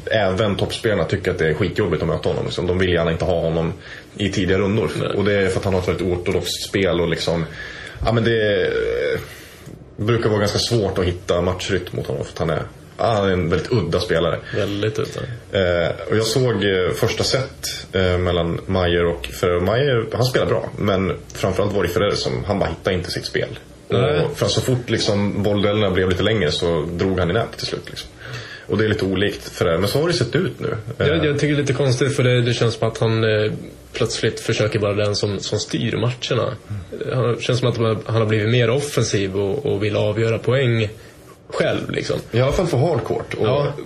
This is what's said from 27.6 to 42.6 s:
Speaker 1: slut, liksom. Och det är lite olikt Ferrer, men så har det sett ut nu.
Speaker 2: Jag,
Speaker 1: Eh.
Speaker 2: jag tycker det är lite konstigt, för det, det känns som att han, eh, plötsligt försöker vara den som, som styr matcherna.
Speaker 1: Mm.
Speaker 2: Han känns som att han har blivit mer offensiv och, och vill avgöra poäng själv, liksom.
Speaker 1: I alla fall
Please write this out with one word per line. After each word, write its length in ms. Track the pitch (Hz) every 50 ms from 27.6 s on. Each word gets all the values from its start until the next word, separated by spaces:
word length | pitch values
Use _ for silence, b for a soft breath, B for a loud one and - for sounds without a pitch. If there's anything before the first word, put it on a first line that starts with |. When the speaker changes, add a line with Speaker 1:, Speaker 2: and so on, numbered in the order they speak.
| -
Speaker 1:
slut, 180 | - - - - -
liksom. 200 | - - - - B B B B B B B B B B B
Och 120 | - 107 104
det 60 | 110
är 40 | 107
lite 160 | 101 - 95
olikt 440 | 95 92 95 101 98 - - - -
Ferrer, 300 | - - 98 87 82 85
men 100 | 98 101
så 120 | - 139
har 80 | 160 175
det 60 | 165
sett 200 | - 117 - -
ut 240 | 160 190 131 - -
nu. 160 | - - - 110 - 117 - -
Speaker 2:
Jag, 100 | - 139
Speaker 1:
Eh. 160 | 156 165 156
Speaker 2:
jag 140 | 147 131 147
tycker 160 | 151 147 151
det 40 | 147
är 20 |
lite 100 | 135 127
konstigt, 440 | 127 - 143 131 123 - 147 127 -
för 60 | -
det, 200 | 123 123 123 123
det 120 | 117 123 117
känns 200 | - 120 113 -
som 140 | - 117 113
att 100 | - -
han, 260 | 117 113 110 110 113
eh, 280 | 110 107 107 107 - 165 - - - - - - -
plötsligt 480 | - - 117 110 - - - 110 - -
försöker 380 | - - 113 - 110 104 - 104
vara 160 | 107 104 101
den 200 | 104 107 104 104
som, 220 | - - 104 98 95
som 180 | - - 110 104
styr 380 | - - - - 123 113 104
matcherna. 600 | 104 104 123 - - - - 139 110 107 104 110 - - - 104 98 - -
Speaker 1:
Mm. 240 | - - - - - 131
Speaker 2:
Han 220 | 113 120 110 -
känns 180 | - - 127 120
som 100 | 127 123
att 80 | 120 117 113 110 107 98 -
han 100 | - 113
har 100 | 113 110
blivit 240 | 107 107 107 104 107
mer 200 | 123 123 117 113
offensiv 640 | 127 139 - - - 135 113 - - 104 98 95 95
och, 300 | 101 101 98 95 - -
och 160 | 107 101 98
vill 140 | 107 104 104
avgöra 420 | 107 107 107 101 110 113 113 113 -
poäng 500 | - 117 123 139 135 120 117 113 110 104 B B B B B B B B B - - -
själv, 420 | - - - 127 - - 80 -
liksom. 260 | - - - - 60 - - -
Speaker 1:
I 80 | - 117
alla 120 | 127 139
fall 140 | - 208